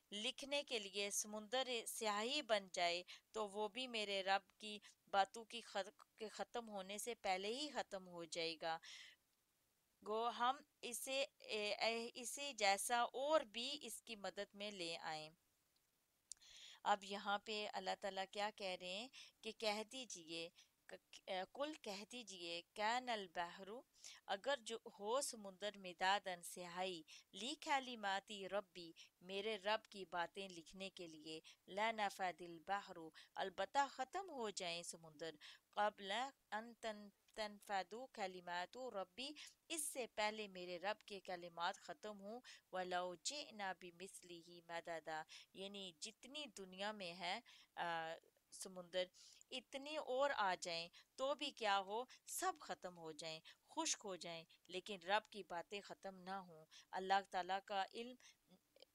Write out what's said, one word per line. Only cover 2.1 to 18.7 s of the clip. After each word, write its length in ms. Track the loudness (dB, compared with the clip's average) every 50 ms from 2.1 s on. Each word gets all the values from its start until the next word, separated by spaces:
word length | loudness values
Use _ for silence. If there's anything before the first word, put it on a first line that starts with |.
| 4 4 4 4 2 2 4
बन 280 | 6 4 4 4 2 2
जाए, 300 | 4 6 6 6 4 0 -4 -10 -14 -12 _ -2
तो 120 | 0 0
वो 220 | 0 0 0 0 0
भी 180 | 0 -2 -4
मेरे 360 | -2 0 0 2 2 2 4 6
रब 200 | 6 6 6 4 0 -14 -10
की 200 | -6 -6 -6 -6 -8 -12 -20 _ _ _
बातों 360 | 6 6 6 6 4 -6 -8
की 160 | -8 -8 -10
खत-, 320 | -8 -2 0 0 0 0 -4 -16 -20 _ _ -8
के 100 | -6 -6
ख़त्म 360 | -2 -4 -4 -2 -2 -4 -4
होने 340 | -2 -4 -4 -4 -4 -4 -4
से 160 | -2 -2 -2
पहले 340 | 0 4 4 4 4 4 2
ही 200 | 0 0 0 0
ख़त्म 340 | 0 0 -2 0 -2 -8 -6
हो 220 | -8 -8 -8 -8
जाएगा। 560 | -4 0 2 2 2 2 0 0 0 0 -2 -4 -8 -12 -12 -12 -14 -18 -20 _ _ _ _ _ _ _ _ _ _ _ _ _ _ _ _ -2
गो 240 | 0 2 4 4 4
हम 360 | 4 4 6 4 4 4 0 -16 _ _ -6
इसे, 380 | -4 -4 -2 -2 0 2 2 2 2 _ -6
ए, 360 | -8 -2 0 2 2 2 2 4
ए, 260 | 4 4 2 2 -2
इसे 460 | -4 -6 -6 -6 -6 -4 -4 -4 -4 0
जैसा 520 | 4 6 8 8 6 6 4 4 6 4
और 400 | 4 4 2 6 8 8 8 8
भी 260 | 6 -2 -2 -2 -2
इसकी 460 | -2 -4 -4 -6 -8 -8 -8 -8 -8
मदद 300 | -4 -4 -4 -2 -2 -4 -4 -4
में 180 | -6 -4 -4 -2
ले 220 | -2 -2 -2 -2
आएं। 360 | -2 -2 -2 -4 -4 -6 -8 -12 -16 _ _ _ _ _ _ _ _ _ _ _ _ _ _ _ _ _ -14 -14 -14 -14 -20 -18 -16 -14 -16 -12 -2 4
अब 160 | 4 4 4 2
यहाँ 380 | -2 -4 -2 0 2 2 2 2
पे 200 | 0 -2 -2 -2
अल्लाह 280 | -2 -2 -2 0 0 0
ताला 300 | 0 0 -2 0 0 -2
क्या 260 | -2 0 0 0 0
कह 240 | 0 0 -2 0